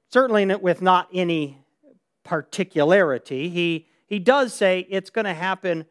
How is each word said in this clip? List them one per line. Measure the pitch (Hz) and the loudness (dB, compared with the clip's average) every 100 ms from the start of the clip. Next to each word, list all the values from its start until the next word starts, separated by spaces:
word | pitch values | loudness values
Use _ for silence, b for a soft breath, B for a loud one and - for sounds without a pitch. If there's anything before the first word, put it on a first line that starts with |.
| _ | _
Certainly | 247 262 214 | 0 2 2
n-, | 196 196 | 2 0
with | 185 165 | 0 0
not | 185 180 - | 2 2 0
any | 180 175 165 143 135 _ _ _ _ _ _ | -4 -2 -2 -6 -10 _ _ _ _ _ _
particularity. | - 160 143 - 185 160 147 202 170 123 - 131 165 | -8 -8 -6 -8 -4 0 4 4 4 0 -6 -8 -6
He, | 175 170 160 b b - | -4 -4 -4 b b -10
he | 208 | -2
does | 180 277 254 | 2 2 0
say | - 196 185 180 | 0 0 0 -4
it's | 196 190 | -8 -6
gonna | - 208 | -6 -6
happen | 160 185 185 185 165 156 | -4 -6 -4 -4 -6 -8